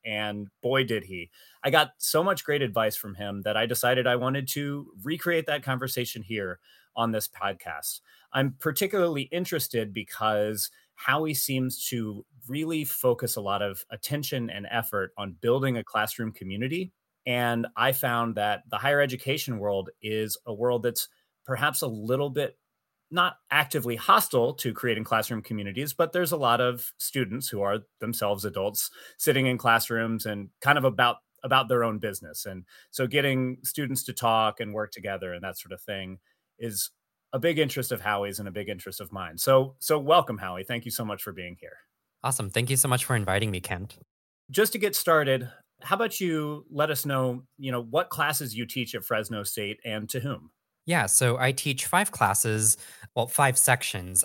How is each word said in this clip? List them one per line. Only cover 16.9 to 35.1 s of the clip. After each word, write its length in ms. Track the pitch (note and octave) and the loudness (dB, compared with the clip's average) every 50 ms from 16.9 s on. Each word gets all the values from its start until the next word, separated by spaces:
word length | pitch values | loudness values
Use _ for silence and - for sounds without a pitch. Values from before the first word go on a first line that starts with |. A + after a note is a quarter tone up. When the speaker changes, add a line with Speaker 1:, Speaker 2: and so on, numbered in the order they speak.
| - _ _ _ _ _ - | -12 _ _ _ _ _ -4
Speaker 1:
And 420 | B2+ B2 B2 A#2+ A#2+ A#2 A#2 A#2 - - | -2 0 2 2 2 2 0 -2 -2 -2
I 160 | - A#2+ C3+ | 0 2 2
found 440 | C3 - - B2 A#2+ A#2 A#2 A2+ G#2+ | 2 2 0 0 0 0 0 0 0
that 280 | G#2 G#2 G#2 G2+ - - - | 0 0 0 0 -2 -4 -6
the 80 | A2 G#2 | -6 -2
higher 240 | B2+ C#3 C#3+ C#3+ | 2 2 4 4
education 580 | C#3+ C3 B2+ B2 - C#3 C#3 D3+ - C3+ A#2+ G#2 | 4 2 0 -4 -4 -4 -4 -2 -2 -4 -4 -2
world 300 | G2+ G#2 G2+ G2 F#2 E2+ - _ | 0 0 0 0 -2 -4 -8 _
is 360 | - A2 A2 A2 A2 G#2 - - - | -6 -4 -2 -2 -2 -2 -4 -6 -8
a 80 | A#2+ G#2+ | -8 -4
world 300 | G2+ A#2+ B2 B2 A#2+ A2 | -2 0 0 2 2 0
that's 260 | A#2+ A#2 - - - _ _ _ _ _ _ _ | -2 -2 -2 -6 -8 _ _ _ _ _ _ _
perhaps 360 | - C3 G#2+ C3+ D3+ D3 - | -6 -2 0 0 0 0 0
a 60 | D#3+ C3 | -2 -4
little 420 | A2 G#2+ G#2+ A2+ B2+ C3+ C#3+ C#3+ | -4 -4 -2 0 0 0 0 0
bit 280 | B2+ D3 C#3 - - _ _ _ _ _ _ _ _ _ _ - | -2 -2 -2 -4 -4 _ _ _ _ _ _ _ _ _ _ -4
not 280 | D#3+ F3+ F3+ F3+ - - _ - | 0 2 2 2 0 -4 _ 0
actively 460 | C3+ D3+ D3 C3+ - D3 A2 A#2+ A#2 | 2 2 2 2 0 -2 -2 -2 -4
hostile 580 | A#2 - - G#3 A3 - - - B2 A#2 C3 - | 0 4 6 6 6 6 4 4 4 4 2 2
to 200 | - - A#2+ A2 | -2 -4 -4 -4
creating 320 | - - A#2+ A2 G#2+ A2 | -2 0 0 0 0 0
classroom 360 | - A#2 A2 G#2+ - A#2+ A2 | 0 2 2 2 0 -4 -6
communities, 520 | - - A2+ G#2+ G2+ G2+ F#2 A#2+ C#3+ D3 - | -6 -6 -6 -6 -6 -6 -6 -6 -6 -4 0
but 180 | - E3+ D#3+ | 0 0 2
there's 220 | - F3+ F3 D3 E3+ | 2 0 0 0 0
a 40 | D3+ | 2
lot 220 | C3+ A#2 A#2 A#2 | 4 4 4 4
of 320 | B2 B2 B2 A#2+ - - - - | 4 2 0 -2 -6 -12 -10 -8
students 500 | - - - C#3 A#2+ F#2+ A2 B2+ C3+ - | -8 -4 -2 -2 -2 0 -2 -4 -6 -4
who 140 | - G2+ | -2 0
are 180 | G2 G2 G2+ G#2+ G#2 _ _ - | 0 0 0 -2 -4 _ _ -8
themselves 420 | A2 A2 A2+ - G#2+ G2+ G#2 G2 G#2 | -6 -6 -4 -2 0 0 0 0 -2
adults 480 | G#2 - G2 F#2+ G#2 - - - - - - - - - - | -4 -4 -2 -2 -2 -2 -2 -4 -6 -8 -12 -20 -18 -10 0
sitting 280 | - D#3 C3 C3+ C3 | 4 4 4 6 4
in 120 | B2+ B2+ A#2 | 2 2 2
classrooms 680 | - A#2+ A#2 A#2 - - A#2 A2+ A2+ A2+ A2+ G#2+ - | 4 6 6 6 4 2 0 0 0 0 -2 -2 -4
and 240 | A2+ G#2 G2+ G2 - _ _ | -4 -6 -6 -8 -10 _ _
kind 180 | - C#3 D3 D3 | 2 4 4 4
of 60 | C3+ | 4
about, 360 | C3 A2+ A2 B2 B2 A#2 - _ _ _ _ - | 2 4 4 4 2 2 0 _ _ _ _ 0
about 260 | C3 C3 C3+ B2+ A2 | 4 4 4 4 4
their 160 | B2+ A#2+ A#2 | 4 2 2
own 140 | A#2 G#2+ G#2 | 2 0 -2
business. 460 | A2+ G#2+ G2 - - D#2 D2+ - - | -4 -4 -6 -6 -10 -12 -12 -10 -10
And 200 | G2+ F#2 F#2 F2+ _ - - - _ | -10 -10 -12 -14 _ -20 -20 -20 _
so 160 | - - C3 A2+ | -4 -2 -2 0
getting 520 | C3+ D3 C#3 C#3 C3 C3 B2+ B2+ B2+ - C#3+ | 2 2 2 4 2 2 0 -2 -4 -6 -6
students 400 | - - D3+ C#3+ A#2+ C3+ C3 - | -6 -4 -4 -4 -4 -4 -4 -6
to 100 | - A#2+ | -6 -4
talk 460 | - B2+ A#2 A2+ A2 A2 G#2+ G#2 - | 0 2 4 4 4 4 2 0 -2
and 140 | A2+ G#2 G#2 | -6 -6 -4
work 180 | G#2+ G#2+ G2+ | -6 -6 -6
together 400 | - G#2+ F#2+ G2+ | -8 -8 -6 -6